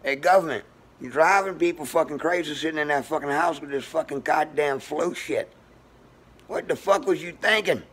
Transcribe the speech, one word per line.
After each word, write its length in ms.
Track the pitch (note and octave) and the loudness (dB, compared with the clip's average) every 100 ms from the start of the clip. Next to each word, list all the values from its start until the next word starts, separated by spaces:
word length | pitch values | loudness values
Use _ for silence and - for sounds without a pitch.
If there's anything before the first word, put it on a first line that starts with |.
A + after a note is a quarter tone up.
Hey, 120 | C#3 C#3 | -4 0
government, 500 | E3 F#3+ E3 A2+ - - - _ | 6 6 4 -6 -8 -20 -20 _
you 120 | B2+ | -4
driving 480 | B2+ D#3+ G3 F#3+ E3 | 4 6 6 2 0
people 260 | F3 E3+ C#3+ | 0 0 0
fucking 320 | E3 D#3 D3 | 0 0 -2
crazy 380 | D#3 F3+ D3+ C#3+ | 0 0 -2 -4
sitting 240 | D#3 D#3 | -4 -2
in 80 | D3 | 0
that 180 | C#3+ B2 | 0 0
fucking 240 | D#3 C#3+ | -4 -2
house 320 | C#3+ E3+ D3 | 0 0 -2
with 80 | C#3+ | -6
this 160 | C#3 B2 | -6 -4
fucking 360 | D#3+ D3+ C#3 | -4 -4 -6
goddamn 580 | - D#3+ D3+ C#3+ D3 C#3 | 0 0 0 0 0 -2
flu 340 | - D3+ E3+ | -4 -2 -2
shit. 400 | - - B2 - - _ _ _ _ - _ _ - - | -4 -4 -4 -4 -14 _ _ _ _ -20 _ _ -20 -10
What 200 | G#3 - | -8 -4
the 80 | D3+ | -4
fuck 300 | - G3 G3 | 2 2 2
was 160 | E3 | -2
you 120 | F3 E3 | -4 -4
thinking? 440 | G3+ G#3+ F#3 C3 - | 0 0 0 -2 -4